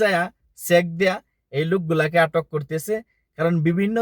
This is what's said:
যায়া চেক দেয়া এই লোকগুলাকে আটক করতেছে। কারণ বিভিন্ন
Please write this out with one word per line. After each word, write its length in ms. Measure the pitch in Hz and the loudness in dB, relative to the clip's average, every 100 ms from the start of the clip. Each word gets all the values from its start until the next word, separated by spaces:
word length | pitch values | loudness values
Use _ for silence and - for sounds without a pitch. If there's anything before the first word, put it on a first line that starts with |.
যায়া 220 | 208 175 185 - _ - | 0 2 -2 -8 _ -14
চেক 260 | - 170 175 165 | 2 2 2 -2
দেয়া 180 | 190 185 - _ _ | -2 -2 -10 _ _
এই 120 | 135 | -6
লোকগুলাকে 540 | 160 190 160 160 156 170 | -2 -2 0 0 2 2
আটক 200 | 160 165 151 | 2 0 -4
করতেছে। 420 | 151 139 156 202 220 - _ _ - | -6 -6 -8 -4 -6 -6 _ _ -4
কারণ 160 | 165 170 156 | 0 2 2
বিভিন্ন 300 | 170 202 226 | 2 0 0